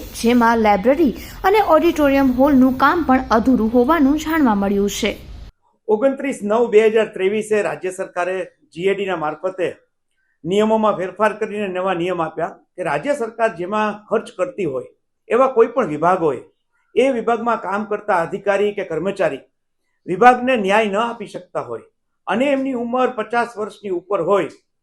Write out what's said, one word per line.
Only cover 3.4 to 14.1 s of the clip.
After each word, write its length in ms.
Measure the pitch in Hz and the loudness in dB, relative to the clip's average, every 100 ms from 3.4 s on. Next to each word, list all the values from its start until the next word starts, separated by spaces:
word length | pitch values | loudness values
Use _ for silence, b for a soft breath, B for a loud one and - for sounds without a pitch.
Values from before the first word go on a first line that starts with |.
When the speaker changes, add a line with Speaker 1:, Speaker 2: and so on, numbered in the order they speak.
| 262 247 220 | 2 2 2
Speaker 1:
હોવાનું 420 | 247 240 330 269 302 | 2 4 4 2 2
જાણવા 360 | 302 320 269 | 0 2 2
મળ્યું 400 | 202 196 202 202 - | 2 0 0 -2 -2
છે. 140 | 208 - - - - - _ _ - | -4 -6 -12 -18 -18 -20 _ _ -2
Speaker 2:
ઓગણત્રીસ 520 | 214 269 269 277 226 | 2 2 0 -6 -4
નવ 280 | 202 226 233 | -2 0 4
બે 160 | 208 220 | 4 4
હજાર 200 | 220 214 | 2 0
ત્રેવીસે 500 | - 190 214 214 214 | -2 -2 -2 -2 0
રાજ્ય 300 | 180 147 185 | -2 -4 -8
સરકારે 460 | 185 185 180 175 185 - _ _ | -8 -8 -6 -4 -4 -8 _ _
જી 200 | 160 190 | -4 -2
એ 60 | |
ડી 160 | 196 190 | -2 -4
ના 100 | 175 | -4
મારફતે 420 | 151 151 185 185 160 - _ _ _ _ _ _ | -4 -4 -8 -4 -6 -6 _ _ _ _ _ _
નિયમોમાં 520 | 156 196 214 220 214 165 | -2 0 2 2 2 0
ફેરફાર 360 | 185 175 214 | -4 -2 -2
કરીને 340 | 208 214 208 208 | -2 -6 -6 -6
નવા 260 | 180 185 | -4 -4
નિયમ 260 | 180 175 180 | -2 -2 -4
આપ્યા 340 | 160 160 175 - _ | -6 -6 -8 -10 _
કે 120 | - | -10
રાજ્ય 300 | 170 147 240 | -4 -4 -2
સરકાર 360 | 285 226 220 226 165 | -4 -4 -2 -2 -2
જેમાં 400 | 175 214 214 208 | -4 -2 -2 -4
ખર્ચ 300 | - | -4